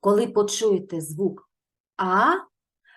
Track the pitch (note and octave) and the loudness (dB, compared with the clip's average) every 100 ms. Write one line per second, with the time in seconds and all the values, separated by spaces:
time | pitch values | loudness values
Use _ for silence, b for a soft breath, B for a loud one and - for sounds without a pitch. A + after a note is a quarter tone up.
0 | G3 G#3 A#3 G#3+ G#3 - A3 F#3+ F#3 E3+ | 4 2 2 0 0 0 0 0 -2 -8
1 | D3 D3+ F#3+ - _ _ _ _ _ - | -8 -4 -4 -4 _ _ _ _ _ -6
2 | F#3 F#3+ C4+ F#4 - _ _ _ b | 0 2 2 0 -6 _ _ _ b